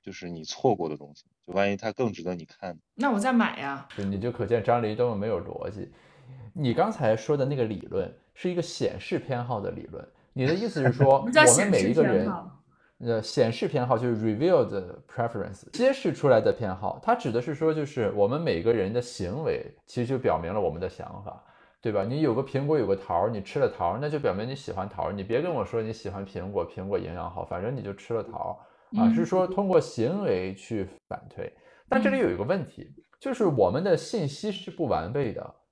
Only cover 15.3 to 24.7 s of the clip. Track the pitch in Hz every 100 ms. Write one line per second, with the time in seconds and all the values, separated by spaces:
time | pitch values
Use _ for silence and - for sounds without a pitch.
15.3 | 107 95 98 - - 254 269 185 143 143
16.3 | 117 107 98 107 92 101 - - 240 139
17.3 | 117 123 143 160 156 143 135 104 98 101
18.3 | 139 165 85 95 117 95 117 120 - 92
19.3 | 120 156 71 - - _ - 120 131 113
20.3 | 80 82 104 90 80 90 - - 98 101
21.3 | - - - _ _ 120 104 101 139 156
22.3 | 113 135 135 139 156 104 98 - 87 98
23.3 | 110 95 147 123 - 87 104 147 147 123
24.3 | 92 113 139 -